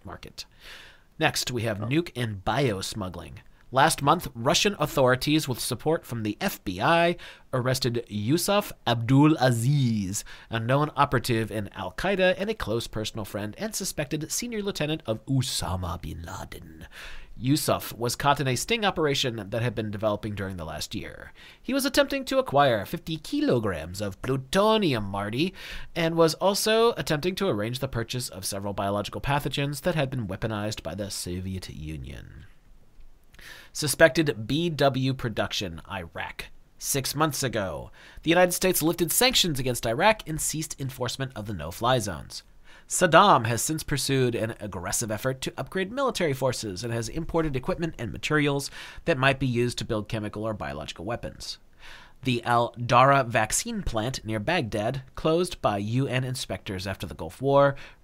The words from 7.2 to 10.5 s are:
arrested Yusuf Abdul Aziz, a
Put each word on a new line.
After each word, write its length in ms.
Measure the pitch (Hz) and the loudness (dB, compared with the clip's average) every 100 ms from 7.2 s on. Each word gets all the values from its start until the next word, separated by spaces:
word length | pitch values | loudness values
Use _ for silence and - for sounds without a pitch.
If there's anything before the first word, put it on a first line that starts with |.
| - - - | -8 -18 -6
arrested 520 | 131 123 123 131 117 - | -2 0 0 0 -2 -4
Yusuf 640 | 104 107 170 - 202 - - - | -4 2 2 4 2 0 -4 0
Abdul 500 | 120 117 135 151 156 | 0 6 8 8 8
Aziz, 840 | 131 117 120 147 123 107 92 101 - - | 4 4 2 4 4 2 0 -4 -8 -16
a 100 | - | -6